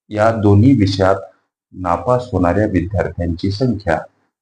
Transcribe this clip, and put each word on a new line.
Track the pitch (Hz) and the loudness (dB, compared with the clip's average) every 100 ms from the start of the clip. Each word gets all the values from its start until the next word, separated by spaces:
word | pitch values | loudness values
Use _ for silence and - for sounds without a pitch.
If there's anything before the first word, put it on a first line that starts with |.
| - | -10
या | 104 110 113 | 0 0 2
दोन्ही | 101 101 123 127 | 4 4 6 4
विषयात | 98 101 92 - - _ _ _ _ | 2 2 0 0 -4 _ _ _ _
नापास | 92 90 85 120 123 - | -10 -4 -4 0 -2 -2
होणाऱ्या | 92 87 92 107 | -2 0 0 0
विद्यार्थ्यांची | 90 87 90 78 82 85 85 95 | -2 -2 -4 -4 -6 -6 -4 -4
संख्या | 101 131 107 - 80 - _ _ _ | -4 -4 -4 -4 -4 -6 _ _ _